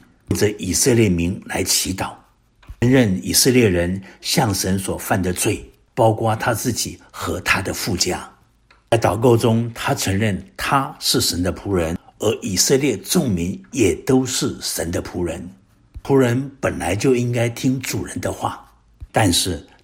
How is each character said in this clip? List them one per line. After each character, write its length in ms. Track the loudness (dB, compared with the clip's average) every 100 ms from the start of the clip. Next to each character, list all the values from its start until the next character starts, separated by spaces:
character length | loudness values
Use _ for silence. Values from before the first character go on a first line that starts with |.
| _ _ -4
为 60 | 0
着 140 | 0 0
以 140 | -2
色 220 | 2 4
列 140 | 4 4
民 320 | 4 0 -2 -6
来 160 | -4
祈 320 | 0 0 -2
祷， 160 | -4 -8 -10 _ _ _ _ -20 -2
承 100 | 4
认 300 | 4 4 0
以 80 | 0
色 200 | 2 4
列 160 | 6 4
人 340 | 2 0 -4 -8 -12
向 320 | -4 0 0
神 240 | 0 -2 -2
所 220 | -2 -6
犯 240 | -2 -2
的 100 | 0
罪， 320 | -2 -2 -4 -8 _ _
包 180 | 2 2
括 240 | 4 0 0
他 180 | -2
自 180 | -2 -2
己 240 | -4 -6 -10 -16
和 300 | -10 -6 -4
他 200 | -2 -2
的 140 | -2
父 220 | -6 -4 -2
家。 340 | -2 -4 -8 -20 _ _ _ _ _
在 80 | 2
祷 200 | 2 4
告 180 | 4 6
中， 340 | 4 2 0
他 180 | -6 -4
承 240 | -2 -2 0
认 260 | 0 -2 -8 -10
他 400 | -2 0 -2 -4
是 200 | -2 0
神 220 | 0 0
的 100 | -2
仆 220 | -4 -2
人， 240 | -2 -2 -6 -14 _
而 120 | -2 -2
以 160 | -2 -2
色 200 | 2 4
列 200 | 2 -2
众 320 | -2 0 0
民 300 | 0 -2 -6 -8
也 220 | 0 0 2 2
都 180 | 2
是 320 | 2 -2 -4 -6
神 280 | -8 -6 -4
的 120 | -6
仆 200 | -6 -6
人。 240 | -4 -6 -12 -18 _ _ _ -12
仆 100 | 2
人 360 | 4 4 2 -4 -4
本 180 | -4 -2
来 160 | -2
就 200 | 0 2
应 180 | 2 0
该 160 | 0 -2
听 280 | 0 -2 -2
主 260 | -4 -6 -6
人 120 | -8
的 120 | -8
话， 320 | -4 -6 -8 -16 _ _ _ -4
但 180 | 2 2
是 360 | 2 0 -4 -10 _